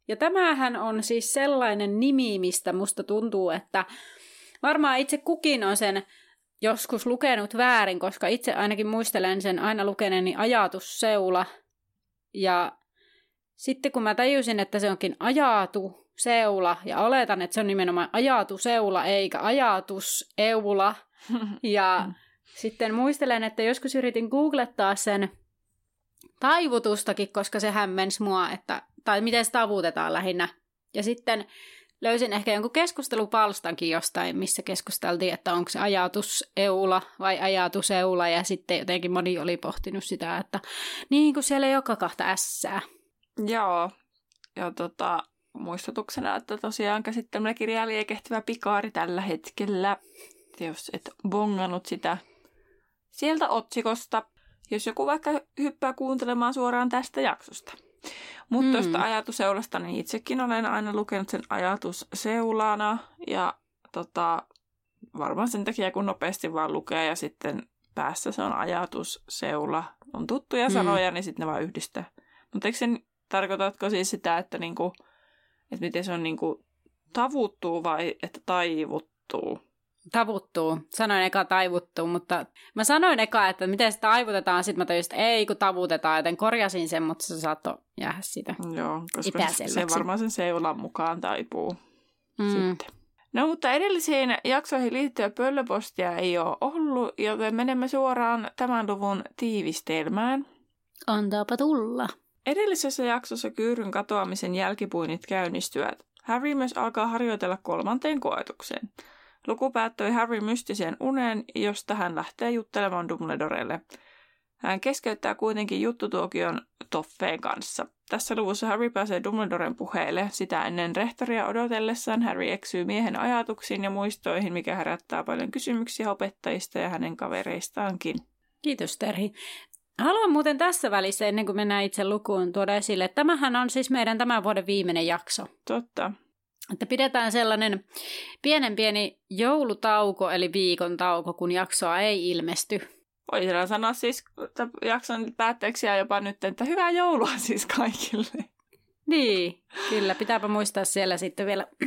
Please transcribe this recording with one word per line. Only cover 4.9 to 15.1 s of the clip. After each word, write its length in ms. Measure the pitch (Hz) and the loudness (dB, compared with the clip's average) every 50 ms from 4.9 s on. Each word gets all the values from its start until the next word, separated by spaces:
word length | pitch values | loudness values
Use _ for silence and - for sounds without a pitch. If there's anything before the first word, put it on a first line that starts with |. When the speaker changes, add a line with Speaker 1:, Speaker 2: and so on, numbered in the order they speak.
| 262 254 | 4 4
Speaker 1:
itse 200 | 269 277 302 285 | 2 2 0 0
kukin 460 | - - 339 320 - 311 285 240 208 | 0 0 0 2 2 2 2 4 2
on 120 | 196 202 | 2 2
sen 260 | 202 220 202 190 190 196 - - - - _ _ _ _ _ _ _ | 2 2 2 2 0 -4 -8 -12 -20 -20 _ _ _ _ _ _ _
joskus 460 | - 220 226 220 - - 247 214 - | 2 2 2 0 -2 -4 -4 -2 0
lukenut 500 | 240 247 247 294 277 247 214 202 208 - | 0 0 2 2 2 2 2 0 -2 0
väärin, 420 | 226 247 247 247 226 208 190 180 175 | 2 4 6 6 6 4 4 2 0
koska 280 | - 196 196 - - | -2 -2 -2 0 0
itse 260 | 180 226 247 - 254 - | 0 0 0 0 0 0
ainakin 320 | - 202 208 214 196 214 | 2 2 0 0 0 0
muistelen 560 | 214 220 226 226 - - 202 185 185 190 196 190 | 0 0 0 0 0 0 0 2 2 0 0 0
sen 160 | 196 180 175 | 0 0 0
aina 260 | - 214 220 208 196 | 2 0 2 2 2
lukeneeni 500 | 202 196 - 220 196 190 185 185 185 - - | 0 0 0 0 2 2 2 2 2 2 2
Ajatusseula. 1080 | 208 233 247 226 202 180 - 185 - - - - 240 220 214 208 190 185 185 180 185 - - - _ _ _ _ _ _ _ _ _ _ _ _ _ _ - | 2 4 4 4 4 2 0 -4 -10 -8 -4 0 2 2 4 4 4 4 4 2 2 0 -4 -14 _ _ _ _ _ _ _ _ _ _ _ _ _ _ -6
Ja 380 | 202 190 185 180 175 175 - - - _ _ _ _ _ _ _ _ _ _ _ _ _ _ _ | 0 2 2 4 4 2 0 -4 -10 _ _ _ _ _ _ _ _ _ _ _ _ _ _ _
sitten 360 | - - - 262 262 - 277 269 | -6 -4 -4 -2 0 0 0 0
kun 100 | 254 226 | 2 2
mä 120 | 214 208 | 2 2
tajusin, 460 | 240 247 262 285 277 247 226 226 202 | 4 4 4 4 4 2 2 0 0
että 180 | 196 - - 208 | 0 0 0 0
se 120 | 202 202 | 2 0
onkin 260 | 190 - - 180 | 0 0 0 -2